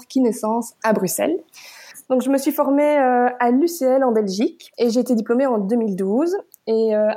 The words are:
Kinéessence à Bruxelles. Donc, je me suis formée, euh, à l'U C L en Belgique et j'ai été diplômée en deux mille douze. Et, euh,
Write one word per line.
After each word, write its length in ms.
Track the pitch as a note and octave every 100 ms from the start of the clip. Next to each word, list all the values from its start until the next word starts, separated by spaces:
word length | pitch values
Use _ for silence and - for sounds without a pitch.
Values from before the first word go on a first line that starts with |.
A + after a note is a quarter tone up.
| -
Kinéessence 680 | C4 A#3+ A#3 G#3+ A3+ A#3 -
à 120 | A3+
Bruxelles. 440 | G#3+ F#3 - G#3 E4+ - - - - - - -
Donc, 120 | C4
je 80 | B3
me 80 | C4+
suis 140 | D4
formée, 440 | - C4+ C#4+ D4 D4
euh, 300 | B3+ B3 B3 B3
à 100 | B3
l'U 160 | B3+ E4+
C 160 | E4+
L 200 | C4 C4 B3+
en 80 |
Belgique 580 | A3 G3+ F#3+ C#4+ - - -
et 120 | A#3
j'ai 120 | A#3
été 120 | B3
diplômée 320 | A#3 G#3+ A#3+ C#4
en 120 | A3+
deux 180 | F#3+ A#3+
mille 220 | A3+ F#3
douze. 400 | F#3+ A3+ E4+ G4 - _ -
Et, 280 | A3+ A3 G#3+
euh, 140 | G#3+